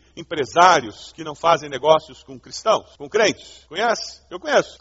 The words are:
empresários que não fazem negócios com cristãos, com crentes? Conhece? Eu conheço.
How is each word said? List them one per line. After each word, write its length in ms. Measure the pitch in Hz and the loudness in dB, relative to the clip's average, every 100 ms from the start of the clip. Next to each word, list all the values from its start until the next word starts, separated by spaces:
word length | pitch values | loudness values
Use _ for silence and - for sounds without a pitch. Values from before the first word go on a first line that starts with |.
| _ - | _ -18
empresários 960 | 151 160 123 160 180 165 120 - - | -10 -6 -2 4 6 4 0 -12 -20
que 120 | - | -16
não 100 | 156 | -16
fazem 340 | 143 165 160 147 | -4 0 0 -2
negócios 540 | 131 147 156 - 131 | -2 2 2 0 -20
com 180 | - 131 | -20 -20
cristãos, 560 | - - 220 170 - - | -18 -6 -2 -2 -4 -18
com 140 | 143 | -6
crentes? 560 | - 208 127 - - - | 0 0 -2 -10 -20 -14
Conhece? 540 | 165 233 214 - - - | -4 -4 -4 -8 -20 -18
Eu 100 | 185 | -14
conheço. 380 | 311 254 - - | -2 0 0 -6